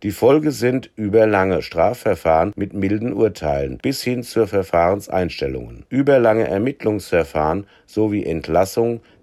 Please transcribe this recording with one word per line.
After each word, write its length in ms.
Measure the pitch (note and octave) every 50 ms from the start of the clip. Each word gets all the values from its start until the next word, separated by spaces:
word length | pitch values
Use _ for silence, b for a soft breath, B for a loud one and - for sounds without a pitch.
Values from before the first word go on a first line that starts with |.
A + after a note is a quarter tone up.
| -
Die 80 | G#2
Folge 400 | F#2+ - - A#2+ C#3 D#3 D3+ D3+
sind 400 | C3+ A2 A#2 B2 B2+ C3 - - _
überlange 680 | - A2 G2+ G2 A2+ A2 A2 G#2 G2 F#2+ F#2+ F#2 D#2 -
Strafverfahren 920 | - - E2 E2 G2+ B2 - - A2+ F#2+ E2 - E2+ D#2+ D#2+ E2+ G2+ G2+
mit 180 | - G2+ F#2+ -
milden 380 | G2+ G2 F#2+ G#2 G#2+ A2 B2 -
Urteilen 680 | G#2 A2+ G#2 - - E2 D2+ C#2+ C#2 C#2 C2+ C2 A#1+
bis 220 | - C3+ C3+ - -
hin 180 | B2 B2 B2+
zur 240 | A#2 - - A2+ A2
Verfahrenseinstellungen, 1400 | F#2 G#2 G2 F#2 - - E2+ E2+ F2 G2 G2+ G2 - - F#2 F2+ E2 - - D2 C2+ C2 B1+ A#1+ A#1 A1+ - - _
überlange 580 | B2 C3 C#3 C#3+ C#3 C3 A#2 A2+ G#2+ A2+ G#2+ C#2
Ermittlungsverfahren 1160 | F2 G2 G#2+ C3 - - - A2 G#2+ G2+ - - - E2+ D#2 - - D#2 D#2 D#2 D#2+ G2 G#2 b b b b _
sowie 360 | - G#2 A2 G#2+ G#2 G2+ -
Entlassung 800 | - E2 D#2+ - - D#2+ E2+ F#2+ F#2+ - A#2+ A#2 A#2 A#2 A2+ b b b b